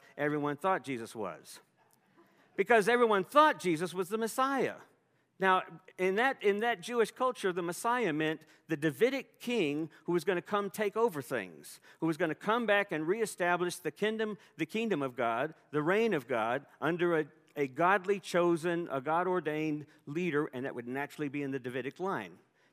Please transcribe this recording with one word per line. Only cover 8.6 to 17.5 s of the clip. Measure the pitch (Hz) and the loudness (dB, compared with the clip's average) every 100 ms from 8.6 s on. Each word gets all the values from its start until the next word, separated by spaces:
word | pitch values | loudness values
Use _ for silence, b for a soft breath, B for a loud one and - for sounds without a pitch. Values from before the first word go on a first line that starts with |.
| - | -6
the | 156 | -2
Davidic | 156 143 240 262 - _ | -2 2 2 2 -6 _
king | 240 240 147 147 160 B | -2 0 0 0 -4 B
who | - | -2
was | 170 | 0
gonna | 160 175 | 0 -2
come | - 202 202 | 0 -2 -2
take | - 208 220 | -4 -2 0
over | 233 151 | 0 -2
things, | - 123 92 76 - - B B | -4 -4 -4 -10 -18 -20 B B
who | 165 | -2
was | 156 | 0
gonna | 170 | -2
come | 147 202 233 220 | 0 0 0 4
back | 202 196 | 2 2
and | 156 156 | -2 -2
reestablish | 220 208 - 175 175 175 - | 0 -2 0 0 2 0 -4
the | 156 | -8
kingdom, | - 214 220 214 202 b - | -2 -2 0 -4 -6 b -8
the | 160 | -4
kingdom | 180 226 160 | -2 0 0
of | 135 123 | -2 0
God, | 117 117 151 - _ | 0 0 -2 -6 _
the | 147 | -2
reign | 151 208 226 | 2 2 2
of | 160 120 | 0 0
God, | 120 113 131 - b | 0 2 -2 -4 b
under | 143 170 175 160 | -2 0 2 2
a, | 151 - _ | 0 -8 _